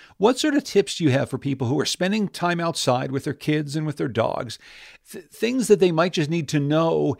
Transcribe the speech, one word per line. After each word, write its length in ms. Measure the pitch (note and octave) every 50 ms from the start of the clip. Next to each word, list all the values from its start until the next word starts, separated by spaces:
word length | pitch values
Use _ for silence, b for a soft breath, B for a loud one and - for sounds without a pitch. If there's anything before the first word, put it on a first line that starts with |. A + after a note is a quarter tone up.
| B B B
What 220 | B F#3+ A3+ - -
sort 160 | - D4+ C#4+
of 80 | C#4+ -
tips 340 | - - G3+ G3 - -
do 60 | - E3
you 80 | -
have 180 | C3 C#3 B2+ -
for 80 | C3+
people 300 | A#2+ - C#3 C3+ B2 B2+
who 120 | A2+ C#3 C3
are 60 | A#2+
spending 440 | - - - F3+ F#3+ G#3+ A3 G3+ -
time 300 | - - F3 F3 F3 E3+
outside 520 | E3+ E3+ D#3+ - - C3+ B2 B2+ C#3 C3+
with 140 | C3 C3 -
their 100 | D3+ C3+
kids 400 | - - D3+ D3+ D#3 D3+ C#3+ C#3
and 100 | D#3 D#3
with 120 | D3+ C#3
their 100 | - D#3+
dogs? 500 | C3+ G2+ A2+ A2+ - - - B2 A2+ - - B B B B B B B B B -
Th-, 140 | - - -
things 420 | _ - - A3 A#3 B3+ C4 G3+
that 120 | - G#3 D#3+
they 120 | F#3+ F3+
might 220 | D#3+ D#3 F3 F#3 -
just 180 | F3+ D3+ C#3
need 160 | E3+ E3+ D3
to 120 | - D#3 D3
know 560 | C#3 C#3+ D3+ D#3+ E3 E3 E3 D3+ D3+ D3 A#2+